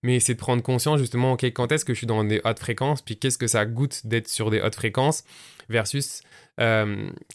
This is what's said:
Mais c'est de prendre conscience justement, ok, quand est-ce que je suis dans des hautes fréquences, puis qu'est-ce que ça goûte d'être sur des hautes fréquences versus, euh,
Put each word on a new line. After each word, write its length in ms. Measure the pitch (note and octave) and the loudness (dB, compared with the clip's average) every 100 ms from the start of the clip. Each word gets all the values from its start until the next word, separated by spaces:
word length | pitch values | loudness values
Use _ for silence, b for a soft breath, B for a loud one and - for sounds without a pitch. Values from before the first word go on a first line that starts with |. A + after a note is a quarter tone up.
Mais 200 | B2 B2+ | 0 2
c'est 140 | - A#2+ | 2 0
de 40 | |
prendre 240 | - A#2+ | 0 0
conscience 340 | A#2+ B2+ D3 D3+ | 2 0 2 2
justement, 340 | B2 A#2+ C3 | 2 0 0
ok, 100 | B2+ | 2
quand 300 | B2+ A#2+ A#2+ | 0 0 0
est-ce 100 | D3+ | 0
que 100 | - | 0
je 40 | A#2+ | -4
suis 100 | A#2 | 0
dans 160 | A2 | 0
des 160 | G#2+ G#2+ A2+ | 2 2 0
hautes 140 | A2+ | -2
fréquences, 420 | - A#2 C3+ D3 | -2 -2 0 -2
puis 180 | - G#2+ | -4 -4
qu'est-ce 180 | C3+ - | -2 0
que 100 | A#2 | 2
ça 180 | A#2 G#2+ | 2 2
goûte 420 | A#2 C#3 - A2+ | 0 -2 -4 -2
d'être 220 | A2+ A2 | -2 -2
sur 200 | - A2 | -2 0
des 120 | G#2+ | 2
hautes 140 | G2+ - | 0 -2
fréquences 500 | A2+ B2+ C3+ D#3 - B B B B | -2 2 2 0 -6 B B B B
versus, 540 | A2+ G#2 C#3+ C#3 - B B B - | -2 0 -2 -4 -8 B B B 0
euh, 480 | A2+ A2 G#2+ G2+ G2+ - - | 2 4 2 -2 -6 -10 -18